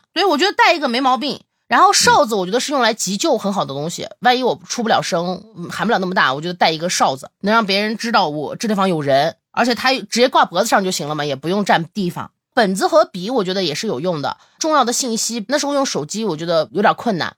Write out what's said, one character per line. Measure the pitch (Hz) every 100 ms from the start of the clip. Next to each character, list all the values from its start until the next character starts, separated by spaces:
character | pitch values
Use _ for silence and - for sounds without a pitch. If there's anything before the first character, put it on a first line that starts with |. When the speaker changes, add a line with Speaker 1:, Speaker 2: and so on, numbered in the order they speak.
| -
Speaker 1:
所 | 311
以 | 381
我 | 294
觉 | 381
得 |
带 | - 370
一 | 339
个 | 277
没 | 233
毛 | 269 254
病。 | 277 190 - _ -
然 | 247
后 | 370
哨 | - 480 453 254
子 | 214
我 | 180
觉 |
得 | 233
是 | 262
用 | 277
来 | 226
急 | 226 - 196
救 | 330 233
很 | 196
好 | 196 143
的 |
东 | 139 156
西， | -
Speaker 2:
嗯。 | - -
Speaker 1:
万 | 226 254
一 |
我 | 240 139 -
出 | -
不 | 226
了 | 180
声， | 151 175 175 180 - 160
嗯， | 170
喊 | - 185
不 |
了 | 208
那 | 185
么 | 185
大， | 147
我 | 139
觉 | 170
得 |
带 | 175 202
一 | 160
个 | 170
哨 | - - 135
子， | - _
能 | 196
让 | 226 196
别 | 196
人 | 214 220
知 | 233
道 | 226 170
我 | 147 139 -
这 | 226
地 | 202
方 | 190
有 | 160
人， | 143 135 160 - _
而 | - 240
且 | 226
他 | 262
直 | 262 - 220
接 | 262
挂 | 330 247
脖 | 170
子 | 226
上 | 240
就 | 185
行 | 180 147
了 | 151
嘛， | 147
也 | 135
不 | 160
用 | 196 202
占 | 175 160
地 | - 175
方。 | 151 104 _ _
本 | - 202
子 | 190 359
和 | 311
笔 | 349 180 185
我 | 262
觉 | 185
得 | 190
也 | 175 147
是 | 226
有 | 123
用 | 175 160
的， | 131 - _ _
重 | 320
要 | 302 233
的 |
信 | 240 262 220
息， | - 233 196
那 | 294
时 | 285
候 |
用 | 285 277
手 | 160 151
机 | 202
我 | 220 151
觉 | 170
得 | 165 139
有 | 151
点 | 208
困 | 160 240 180
难。 | 117